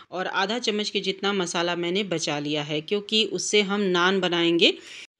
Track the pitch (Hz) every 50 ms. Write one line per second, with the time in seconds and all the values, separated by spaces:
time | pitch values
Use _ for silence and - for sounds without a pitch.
0 | - - - 180 185 180 - 180 196 190 226 247 247 233 208 208 208 202 - 202
1 | 185 190 185 190 - 196 202 196 175 160 - 175 170 175 175 170 175 170 180 202
2 | 214 185 175 160 - 165 147 147 147 147 151 151 147 147 156 156 156 - 208 202
3 | 202 - 220 220 220 - - 180 - - - 208 208 190 202 208 208 190 180 175
4 | 175 185 196 190 180 180 175 170 170 170 170 165 196 302 381 - - - - -
5 | - - _